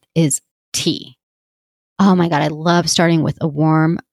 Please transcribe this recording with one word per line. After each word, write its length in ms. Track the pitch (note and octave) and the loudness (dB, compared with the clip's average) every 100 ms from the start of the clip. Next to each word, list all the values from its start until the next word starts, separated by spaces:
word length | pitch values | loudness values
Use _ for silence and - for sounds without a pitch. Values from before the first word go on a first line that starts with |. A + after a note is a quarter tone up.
| _ - | _ 0
is 260 | D#3+ - _ _ _ | 0 -2 _ _ _
tea. 440 | - F3+ C3+ - - _ _ _ _ _ _ _ - | -6 -4 -6 -10 -20 _ _ _ _ _ _ _ 0
Oh 160 | G3 F3+ | 2 2
my 140 | E3+ | 2
God, 120 | D3+ | -2
I 60 | D3+ | -4
love 420 | D3+ E3 F3 D#3+ | -4 0 0 0
starting 320 | - E3+ E3 | 0 2 2
with 160 | D3+ - | 0 -4
a 60 | D#3+ | -4
warm 520 | C#3+ D#3 D#3 D#3+ F3 - | -2 0 2 0 -2 -8